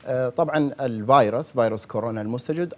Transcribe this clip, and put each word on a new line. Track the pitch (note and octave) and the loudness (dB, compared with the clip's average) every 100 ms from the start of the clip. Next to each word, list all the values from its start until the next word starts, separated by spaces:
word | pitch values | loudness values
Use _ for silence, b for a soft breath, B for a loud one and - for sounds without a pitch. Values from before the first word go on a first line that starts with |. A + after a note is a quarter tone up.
| - | -4
آه، | B2+ B2+ | -2 -2
طبعًا | C#3+ D#3 D3+ C#3+ - | 0 0 2 0 -2
الفيروس، | C3 A2 G#2+ C#3 G#2+ A#2 D#3+ | -4 -2 4 6 6 2 -2
فيروس | B2+ A2+ A2 - | 0 2 0 -6
كورونا | G#2+ A2+ A2 | -6 -4 -4
المستجد | G#2+ A#2+ - D#3+ F3 | -6 -6 -4 -4 -4